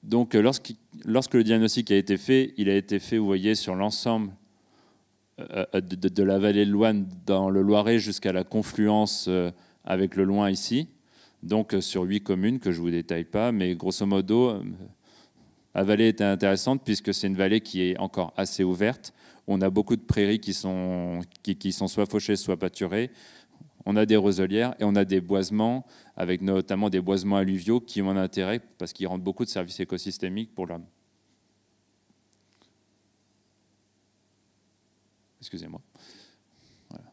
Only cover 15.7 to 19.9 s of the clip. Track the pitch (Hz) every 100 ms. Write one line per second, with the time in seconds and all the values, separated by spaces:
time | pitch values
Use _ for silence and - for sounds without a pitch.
15.7 | - 98 107 113 107 101 98 101 98 -
16.7 | 135 - 104 - 98 98 95 98 107 -
17.7 | 92 92 92 95 - 85 - 98 - 92
18.7 | 90 104 127 - _ - - - 98 95
19.7 | 95 101